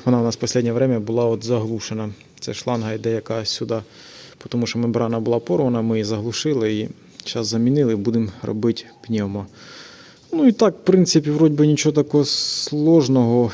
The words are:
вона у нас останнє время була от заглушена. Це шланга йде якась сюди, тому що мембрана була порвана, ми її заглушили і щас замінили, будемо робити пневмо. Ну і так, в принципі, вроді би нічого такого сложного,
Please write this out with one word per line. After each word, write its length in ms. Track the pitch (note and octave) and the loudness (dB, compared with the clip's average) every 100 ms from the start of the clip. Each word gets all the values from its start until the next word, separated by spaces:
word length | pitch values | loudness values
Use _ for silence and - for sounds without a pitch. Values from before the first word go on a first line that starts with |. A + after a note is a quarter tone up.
вона 160 | - B2 | 0 2
у 40 | |
нас 140 | A#2 A2 | 2 -2
останнє 300 | A#2+ B2+ A#2 | -2 0 0
время 280 | A#2 C3 A#2 | 0 0 0
була 240 | G#2+ A#2 | -2 0
от 200 | A#2+ A2+ | 0 -2
заглушена. 640 | A2 A#2+ A2 A2+ - A2 G#2+ G2+ - _ | -2 -2 -2 -6 -6 -8 -8 -10 -18 _
Це 140 | - | -12
шланга 380 | - - A#2+ A2 | -8 -4 -4 -4
йде 200 | A2 A2+ | -4 -4
якась 380 | A2+ - A2+ G#2+ | -4 -4 -6 -6
сюди, 280 | - G#2+ A2+ G#2 - - - - - - | -6 -4 -6 -6 -18 -20 -20 -20 -20 -8
тому 180 | A#2+ A#2 | -4 -2
що 120 | A#2 | -2
мембрана 420 | A#2 A#2 A#2 A#2 | -2 0 -2 -2
була 180 | A2 A#2 | -2 -2
порвана, 440 | - F3 C3+ A#2+ | 0 0 0 0
ми 140 | A2+ A2 | 0 -2
її 80 | |
заглушили 720 | G#2 A2 A2+ A2 D#3 C#3 A2 | -2 -4 -4 -6 -2 0 0
і 140 | G#2+ A2 - - - | -2 -4 -10 -20 -16
щас 220 | - A#2+ G#2+ | -10 -6 -4
замінили, 500 | A2+ A#2 C#3+ C3 A2 | 0 2 2 2 0
будемо 320 | G#2+ A2+ A2 - | 0 -2 -2 -6
робити 420 | A2+ G#2+ A2+ A#2 - - - | -8 -2 -2 -2 -6 -18 -6
пневмо. 400 | A2 G2+ G2+ G2 - - - - - - - - | -4 -2 -6 -10 -16 -20 -20 -20 -20 -20 -20 -6
Ну 140 | D#4+ C#4 | 2 4
і 60 | |
так, 220 | G#3+ G#3+ | 4 2
в 100 | - | 2
принципі, 460 | - F#3 F3 D#3+ D3 | 2 4 4 2 0
вроді 240 | D3+ D#3 | 2 2
би 120 | D3 D3+ | 4 4
нічого 260 | D3 D#3 | 4 2
такого 320 | D3 D3 D3 | 0 2 2
сложного, 1300 | C3+ - - - - D3+ D3+ E3 B2+ C3 A#2 A#2+ A#2+ | 0 -2 -4 -6 -4 0 4 6 6 4 4 2 2